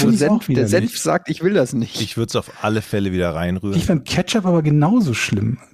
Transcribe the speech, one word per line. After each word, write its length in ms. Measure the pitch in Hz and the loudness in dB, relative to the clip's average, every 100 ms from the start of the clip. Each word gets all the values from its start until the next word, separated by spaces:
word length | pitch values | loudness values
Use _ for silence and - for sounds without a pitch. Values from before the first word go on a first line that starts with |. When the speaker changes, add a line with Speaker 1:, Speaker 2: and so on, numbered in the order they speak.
Speaker 1:
wo 60 | 143 | 2
Speaker 2:
finde 60 | 117 | 4
ich 80 | |
auch 180 | 147 220 | 4 2
Speaker 1:
Senf, 40 | - | 2
der 200 | 127 107 | 0 2
Speaker 2:
widerlich. 240 | 175 233 | 2 0
Speaker 1:
Senf 80 | - | -2
sagt, 280 | 156 170 - | -2 -2 -2
"Ich 120 | 160 | -2
will 100 | 175 | 0
das 180 | 196 127 | 2 0
nicht." 280 | 127 113 - | -2 -4 -6
Speaker 3:
Ich 160 | 107 113 | -6 -4
würd's 180 | 110 | -2
auf 300 | 117 - - | -4 -6 -6
alle 180 | 107 110 | -2 -2
Fälle 300 | - 107 98 | -2 -2 0
wieder 220 | 90 87 | 0 -2
reinrühren. 420 | 78 87 92 101 127 | -2 -2 -2 -2 0
Speaker 2:
Ich 80 | 185 | 0
find 180 | 160 - | 0 -2
Ketchup 380 | 165 185 226 180 | -4 -2 -2 2
aber 160 | 170 | 2
genauso 520 | 151 147 151 247 165 | 2 4 4 4 2
schlimm. 440 | 110 - 104 110 127 - | -2 -2 -2 -2 -4 -10